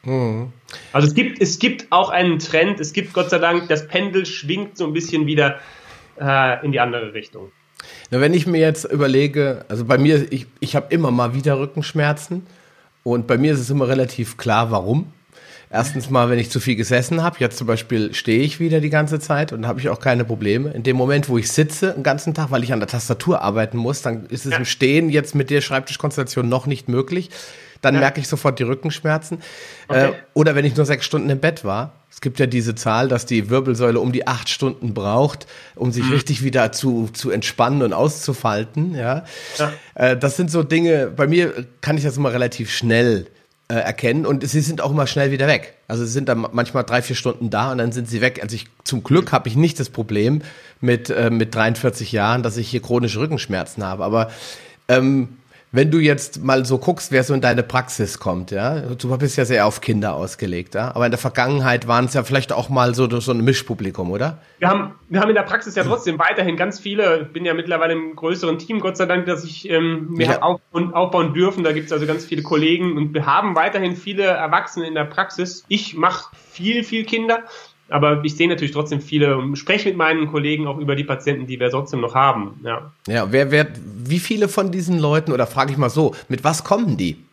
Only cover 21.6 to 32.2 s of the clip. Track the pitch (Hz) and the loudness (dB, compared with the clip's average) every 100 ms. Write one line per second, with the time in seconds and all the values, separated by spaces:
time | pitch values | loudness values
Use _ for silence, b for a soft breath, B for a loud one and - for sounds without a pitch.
21.6 | 151 - 190 175 143 143 160 156 151 131 | 0 2 -2 0 0 0 -2 -4 -2 -2
22.6 | 120 120 104 120 - 139 - 175 98 104 | 0 -2 -2 -4 -4 -2 0 0 0 0
23.6 | 110 117 117 139 131 117 - 123 135 156 | -2 -2 -2 -2 -4 -6 -8 -8 -2 -2
24.6 | 123 - 131 147 165 147 147 147 135 143 | -2 2 4 4 4 2 2 0 2 0
25.6 | 139 135 135 - 151 143 127 - 120 127 | 2 -4 -4 -6 -4 -2 -4 -2 0 0
26.6 | 143 139 - 123 135 180 180 B B B | 0 -4 -2 -2 0 -2 -6 B B B
27.6 | B B 135 139 135 139 139 151 147 120 | B B 2 4 2 0 -4 0 0 0
28.6 | 120 135 160 151 156 156 160 170 B B | -2 -2 -4 -4 -2 -2 -4 -12 B B
29.6 | B B B 131 135 - - - 156 143 | B B B 2 2 0 -4 4 4 4
30.6 | 143 127 143 143 - 151 131 135 175 165 | 2 2 2 2 0 -2 0 0 0 -2
31.6 | 104 101 147 - _ - | -4 -4 -6 -12 _ -8